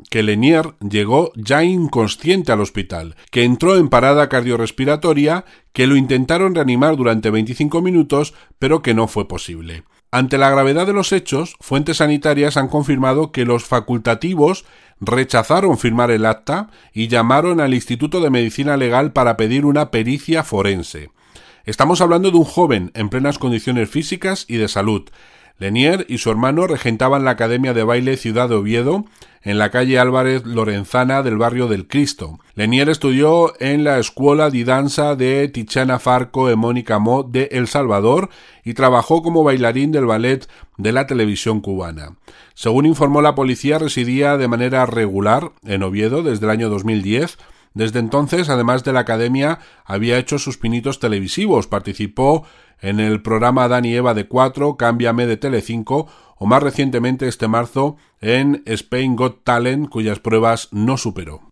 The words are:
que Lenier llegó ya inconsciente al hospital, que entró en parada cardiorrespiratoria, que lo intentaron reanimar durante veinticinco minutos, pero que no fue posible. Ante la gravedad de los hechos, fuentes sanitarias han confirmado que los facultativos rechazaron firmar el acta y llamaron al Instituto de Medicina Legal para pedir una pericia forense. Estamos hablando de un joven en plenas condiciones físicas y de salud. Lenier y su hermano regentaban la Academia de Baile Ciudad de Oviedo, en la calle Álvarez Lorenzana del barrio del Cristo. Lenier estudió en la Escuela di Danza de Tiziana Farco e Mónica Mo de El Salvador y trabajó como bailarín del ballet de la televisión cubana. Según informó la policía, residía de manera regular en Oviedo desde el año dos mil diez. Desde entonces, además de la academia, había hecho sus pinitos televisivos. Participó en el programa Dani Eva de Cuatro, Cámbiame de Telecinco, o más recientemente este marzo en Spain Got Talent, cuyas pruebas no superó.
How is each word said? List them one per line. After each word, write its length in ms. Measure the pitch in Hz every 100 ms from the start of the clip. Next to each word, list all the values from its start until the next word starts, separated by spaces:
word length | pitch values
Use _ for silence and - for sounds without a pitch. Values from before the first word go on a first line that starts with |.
| -
que 120 | 113
Lenier 520 | 107 104 131 165 156 -
llegó 540 | 101 104 104 135 175
ya 300 | - 107 143
inconsciente 880 | 170 185 156 120 104 - 156 190 147
al 80 | 107
hospital, 560 | 101 104 92 87 82 - -
que 100 | 123
entró 340 | 120 120 170 190
en 120 | 147
parada 400 | 123 131 147 147
cardiorrespiratoria, 1160 | 135 120 117 113 - 135 147 175 147 151 175 - - _
que 160 | - 127
lo 80 | 139
intentaron 580 | 127 127 127 165 190
reanimar 420 | 170 135 123 147 151
durante 340 | 120 110 107
veinticinco 520 | 107 110 123 147 165
minutos, 500 | 185 175 143 143 151 - - -
pero 200 | 135 156
que 140 | 139
no 140 | 113 110
fue 180 | 139 -
posible. 560 | 87 - 82 82 82 - _ _
Ante 280 | 123 131 139
la 120 | 139
gravedad 360 | 139 135 151 190
de 80 |
los 180 | 202 185
hechos, 440 | 190 - 135 170 -
fuentes 380 | - 135 151 156
sanitarias 580 | 151 147 151 143 147 143
han 120 | 135
confirmado 640 | 151 143 131 131 135 156
que 120 | 131
los 200 | 120 120
facultativos 1000 | - 123 110 120 117 113 170 180 147 190 - _ _ -
rechazaron 800 | 101 120 135 120 110 165 196 123
firmar 320 | 120 113 120
el 160 | 110 110
acta 440 | 110 - 165 214 - _
y 160 | 110 113
llamaron 520 | 120 117 139 170 170
al 140 | 139
Instituto 460 | 127 - 120 151 185
de 100 | 156
Medicina 460 | 127 117 - 139 139
Legal 360 | 127 123 139
para 240 | 135 123 110
pedir 280 | 110 131
una 260 | 147 143 151
pericia 520 | 117 113 143 - 160
forense. 680 | 156 101 101 95 82 78 71 _ _ - - _
Estamos 360 | - 107 143 180
hablando 300 | 175 170 190
de 80 | 170
un 60 |
joven 460 | 151 - 170 110 90
en 160 | 113 107
plenas 280 | 127 139 143
condiciones 520 | 127 113 131 123 107
físicas 560 | 147 156 185 190 190 -
y 80 | 117
de 100 | 107
salud. 360 | 101 104 104 - - - - - -
Lenier 460 | 98 113 143 185 -
y 100 | 120
su 120 | 117
hermano 380 | 110 127 151 180
regentaban 560 | 147 123 113 131 139
la 80 | 131
Academia 420 | 120 113 123 135
de 80 | 117
Baile 340 | 110 120 127 131
Ciudad 320 | 117 113 123
de 60 |
Oviedo, 500 | 110 101 117 127 190 208 _ - _
en 160 | 104 104
la 120 | 107
calle 280 | 123 127 127
Álvarez 460 | 127 127 131 131
Lorenzana 800 | 113 117 110 101 98 127 127 135
del 140 | 131 107
barrio 300 | 117 123 123
del 200 | 101 90
Cristo. 500 | 139 143 - 85 78 _
Lenier 340 | - 107 127 143
estudió 640 | 156 139 131 151 165 170 -
en 220 | 131 147
la 160 | 147 135
Escuela 520 | 110 - 139 151 156
di 120 | 127
Danza 540 | 117 131 139 147 147 139
de 320 | 127 139 143
Tiziana 500 | 123 107 135 131 127
Farco 500 | - 127 120 131 131
e 60 |
Mónica 440 | 113 117 123 113 107
Mo 260 | 107 131
de 240 | 127 127 139
El 160 | 127 120
Salvador 640 | 147 131 101 107 151 190 - - -
y 100 | 117
trabajó 480 | 117 135 123 - 165
como 200 | 165 165
bailarín 480 | 151 131 117 123 143
del 160 | 151 123
ballet 420 | 110 123 131 - - - -
de 160 | 104
la 140 | 123 135
televisión 540 | 127 107 104 117 110
cubana. 560 | 101 95 87 78 73 - - - -
Según 320 | - 117 123 151
informó 340 | 156 143 147
la 140 | 147
policía, 440 | 139 131 123 139 156
residía 580 | 151 - 120 131 143 143
de 120 | 123
manera 380 | 117 123 131 151
regular 640 | 117 107 95 104 123 - -
en 180 | - 98
Oviedo 400 | 95 101 107 143
desde 240 | 165 107 107
el 40 |
año 180 | 110 113
dos 160 | 101
mil 180 | 104 110
diez. 340 | 95 113 165 - - - _
Desde 260 | 104 110 117
entonces, 480 | 113 139 147 175 160
además 360 | 127 120 127
de 80 | 131
la 80 | 127
academia, 600 | 117 113 117 131 143 165 - _
había 340 | - 98 117 123
hecho 200 | 127 143
sus 200 | - 120
pinitos 400 | 113 117 127 135
televisivos. 680 | 120 104 95 - 208 143 -
Participó 760 | 101 - 95 104 - 135 156 - - _ _
en 200 | 98 104
el 220 | 107 107
programa 460 | 110 110 117 131 123
Dani 260 | 123 120
Eva 200 | 117 123
de 120 | 107 101
Cuatro, 500 | 127 131 131 143 135
Cámbiame 500 | 117 120 117 117 120
de 100 | 107
Telecinco, 720 | 139 120 - 113 110 139 156 - _ -
o 60 | 101
más 160 | 131
recientemente 640 | 143 131 135 120 120 127 131
este 220 | - 113
marzo 480 | 113 120 135 143 156 _ _
en 420 | 104 123 139 143 -
Spain 500 | 107 - 127 131 120
Got 260 | 127 -
Talent, 460 | - 120 123 135 147
cuyas 320 | 117 107 104
pruebas 480 | 117 110 113 117 -
no 260 | 104 113 131
superó. 440 | 117 95 78 76 _